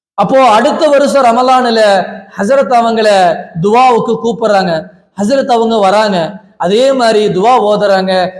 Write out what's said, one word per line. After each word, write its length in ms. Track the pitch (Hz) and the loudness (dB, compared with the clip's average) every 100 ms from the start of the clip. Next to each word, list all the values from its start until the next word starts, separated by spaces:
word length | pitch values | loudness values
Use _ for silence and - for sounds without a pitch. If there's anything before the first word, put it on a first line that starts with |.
| _ | _
அப்போ 300 | - 196 269 | -4 0 2
அடுத்த 440 | 254 214 277 302 311 | 4 2 0 0 0
வருஷம் 360 | 277 277 277 | 2 2 2
ரமலானுல 560 | 247 240 254 254 240 226 214 190 - - - - | 2 2 2 0 0 0 2 0 -2 -12 -14 -6
ஹசரத் 340 | 202 277 262 | 0 0 2
அவங்கள 640 | 240 233 220 214 196 180 156 - 165 | 0 0 0 0 2 2 0 -8 -6
துவாவுக்கு 560 | 196 233 262 226 226 226 | 0 2 2 2 -2 -4
கூப்பிடுறாங்க. 580 | 233 202 220 202 180 160 - - _ - | -4 -4 -2 0 0 -4 -8 -18 _ -6
ஹசரத் 360 | 208 269 269 | -2 -2 0
அவங்க 260 | 233 226 226 | 0 0 0
வராங்க, 640 | 190 208 214 185 156 - - - | 2 2 0 -2 -4 -10 -20 -8
அதே 360 | 170 214 269 | -2 0 0
மாதிரி 340 | 262 226 214 208 | 0 0 0 0
துவா 260 | 175 220 254 | 0 2 2
ஓதுறாங்க, 720 | 208 208 202 190 190 185 180 - | 0 0 0 0 0 -2 -4 -8